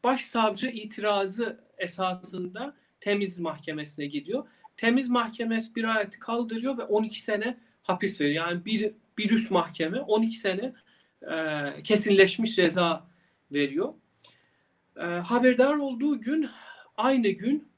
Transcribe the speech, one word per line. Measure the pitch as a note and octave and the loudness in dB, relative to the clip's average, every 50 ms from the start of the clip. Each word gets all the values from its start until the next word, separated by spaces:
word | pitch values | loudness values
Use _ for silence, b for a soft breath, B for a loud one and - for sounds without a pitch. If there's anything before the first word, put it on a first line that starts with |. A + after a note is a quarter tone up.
| - | 2
başsavcı | A#3+ C4+ B3+ - - - A#3 A3 G#3+ G3 G3+ B3+ | 2 0 0 -4 -4 0 2 2 2 0 -2 -6
itirazı | C4 A3+ G#3+ G#3+ G#3+ - - G3 G#3+ G3+ G3+ G3 F#3+ F#3+ A3+ A#3 A#3 A#3 - _ _ _ | -6 -6 -8 -12 -10 -10 -4 0 0 2 2 0 -2 -2 -4 -4 -4 -6 -12 _ _ _
esasında | - F#3 F3 - F#3+ F#3 F#3 F#3 F#3 - - F#3 F#3 F3+ F3+ F#3 G#3+ B3+ C#4+ - b b b b _ | -8 -8 -8 -4 -4 -2 -2 -2 -6 -10 -12 -10 -8 -8 -8 -8 -10 -10 -10 -12 b b b b _
temiz | - G3+ G#3 G3+ G3+ F#3 F3 F3 | -2 0 0 0 0 -4 -4 -6
mahkemesine | E3+ D#3+ D3 D3 - D#3+ D3+ D3+ D3+ D3 - - D3 | -6 -6 -6 -6 -8 -8 -6 -6 -8 -10 -8 -8 -8
gidiyor. | C#3+ D3 D3 C#3 F3 A3 C#4 - B B B B B _ | -6 -6 -8 -6 -4 -4 -4 -6 B B B B B _
Temiz | - - A3+ A#3+ C4+ C4+ A#3+ | -2 0 2 2 2 0 2
mahkemesi | B3 A#3+ A3+ A3 - - A#3 A3+ A3+ A3+ A3+ - - | 0 0 0 -2 -4 -6 -4 -2 -2 -2 -4 -6 -6
beraati | A#3 A3+ A3+ A3 G#3+ G3+ G3 - - | -4 -2 0 0 0 -2 -4 -8 -14
kaldırıyor | - - A3+ A#3+ A#3+ A3+ A3+ A3+ A#3+ C4+ C4+ | -8 -4 -2 -2 -2 -4 -4 -4 -4 -4 -4
ve | A#3 - | -4 -2
on | - G#3 G#3+ A3 | 0 0 0 0
iki | G#3+ - - | 0 -4 -8
sene | - - G#3+ G#3 G#3+ B3 A#3+ b b b b b b | -4 -2 -2 -2 -2 -4 -6 b b b b b b
hapis | - F3 F#3 - - - - | -4 -2 0 -2 -4 -2 0
veriyor. | D3 D3 D3 D#3+ E3 | 0 0 0 0 -2
Yani | F3 F3 F3 E3+ | -2 -4 -4 -4
bir, | G#3 A3 G3+ G#3+ G#3 - _ _ _ _ | -2 -2 -2 -2 -4 -4 _ _ _ _
bir | - G#3 G3 | -4 2 2
üst | A3+ A3 - - | 2 2 2 2
mahkeme | F#3+ F3 E3+ - - - D#3+ D#3+ F#3+ B3+ | 2 2 2 0 -4 -4 -4 -2 -2 -4
on | C#4+ - G#3+ A3 | 0 2 2 2
iki | A3+ A3+ - | 2 0 -2
sene, | - - G3 F#3 G3 A#3 C4 B3+ b b b b b b b b _ - - | -2 -2 -2 -2 0 -4 -6 -8 b b b b b b b b _ -10 -6
e, | D#3+ D#3+ D#3+ D#3 D3+ D3 C#3+ C#3+ C#3+ - D3+ | -4 -4 -2 -2 -2 -4 -4 -6 -8 -10 0
kesinleşmiş | - G#3+ G#3 G#3+ G#3+ G3+ G3 F#3+ F#3 - - A3+ - - | 2 2 2 4 6 8 8 8 8 6 -2 -2 0 2
ceza | - F3+ E3 E3 F3+ F3 E3+ D#3+ - - b b b b b b b _ _ | 4 4 4 4 4 2 2 2 -2 -6 b b b b b b b _ _
veriyor. | C#3+ D3 C#3+ C#3 C3+ D#3 G3+ D4 D#4+ _ _ _ _ b b b b b b b b b b b b b b _ _ | 0 0 0 0 0 -2 -2 -2 -6 _ _ _ _ b b b b b b b b b b b b b b _ _
E, | - E3+ | -8 -6
haberdar | F3 F3 F3 F3 F3 A#3+ B3 B3 B3+ B3 B3 B3+ C#4 D4+ | -4 -4 -4 -2 0 2 6 6 6 8 8 6 4 4
olduğu | D4 C#4+ C4+ B3 A3+ C#4 D4+ C#4+ A3+ | 2 0 -2 -2 -2 0 0 0 0
gün, | A3 A#3+ D4+ D#4+ D4 A#3 B B B B B B B B B | -2 -2 0 0 0 -2 B B B B B B B B B
aynı | - A3 C4 C4+ B3+ A3 | 0 2 4 4 4 4
gün | G3+ F#3+ - F#3+ B3 C#4+ D4+ - _ _ | 2 0 0 0 0 0 0 -2 _ _